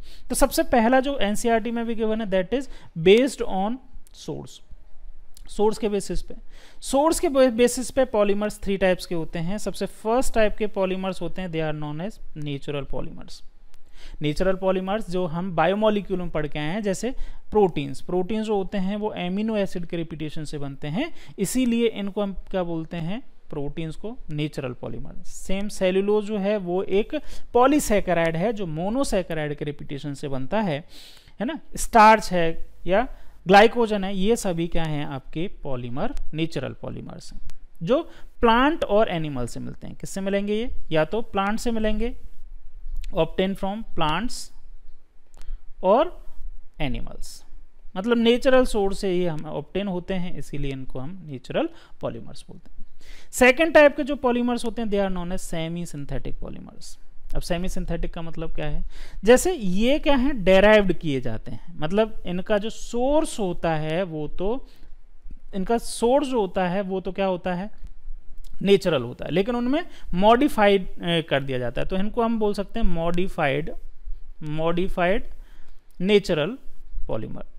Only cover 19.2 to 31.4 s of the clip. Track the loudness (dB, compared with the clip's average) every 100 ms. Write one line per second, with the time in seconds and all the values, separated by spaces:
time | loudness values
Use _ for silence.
19.2 | -2 -2 0 0 0 -2 -2 -4 -6 -6
20.2 | -4 -4 -4 -4 -6 -6 -4 -2 -2 -6
21.2 | -8 -4 -2 2 2 2 0 0 -4 -4
22.2 | -4 -4 -4 -4 -2 -4 -6 -6 -4 -4
23.2 | -8 -14 -10 -6 -4 -4 -6 -6 -8 -8
24.2 | -6 -4 -4 -4 -6 -8 -8 -6 -6 -4
25.2 | -4 -4 -2 0 -2 0 0 2 2 0
26.2 | 0 -2 0 -2 -2 -2 0 0 0 -4
27.2 | -2 -2 2 4 6 4 2 2 2 2
28.2 | 0 0 -2 -2 -4 -4 -2 -2 0 0
29.2 | -2 -4 -4 -4 -6 -8 -8 -8 -8 -8
30.2 | -4 -2 0 0 0 -2 -6 -16 -18 -20
31.2 | -20 -8